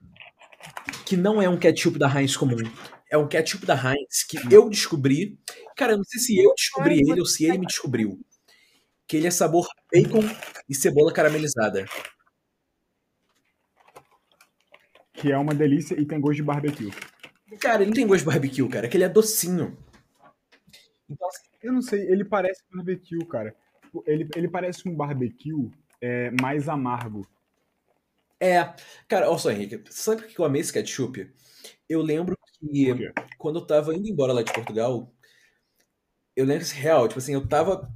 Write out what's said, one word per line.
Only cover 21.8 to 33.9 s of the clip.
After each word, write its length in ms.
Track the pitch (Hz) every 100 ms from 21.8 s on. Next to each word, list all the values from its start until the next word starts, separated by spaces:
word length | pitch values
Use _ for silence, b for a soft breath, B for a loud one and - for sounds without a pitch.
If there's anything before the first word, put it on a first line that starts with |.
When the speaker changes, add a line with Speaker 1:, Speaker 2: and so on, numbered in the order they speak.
Speaker 3:
sei, 200 | 247 202 180
ele 140 | 190
parece 380 | 202 202 185 190 _
barbecue, 540 | 185 175 180 - 170 165
cara. 300 | 120 107 - _ _ _ - -
Ele, 240 | 156 151 165
ele 120 | 170
parece 400 | 180 180 175 190
um 80 | 156
barbecue, 760 | 143 135 123 - 147 156 110 - _ _
é, 320 | 123 123 123 123
mais 300 | 127 147 143
amargo. 580 | 151 123 120 117 107 95 _ _ _ _ _ _ _ _ _ _ _
Speaker 1:
É. 340 | 185 180 160 - B B _
Cara, 200 | 196 151
olha 80 | 156
só, 100 | 156
Henrique. 300 | 104 104 113 -
Sabe 320 | - - 220
por 80 | -
que 100 | -
eu 60 | 156
amei 160 | 139
esse 100 | 139
ketchup? 580 | 110 - - 123 104 92 B B B B B _
Eu 120 | 160
lembro 360 | 156 151 180 185 _ _
que 260 | 151 143 131
Speaker 3:
Por 120 | 123
quê? 140 | 107 - - -
Speaker 1:
quando 220 | 156 165
eu 60 | -
tava 280 | 151 151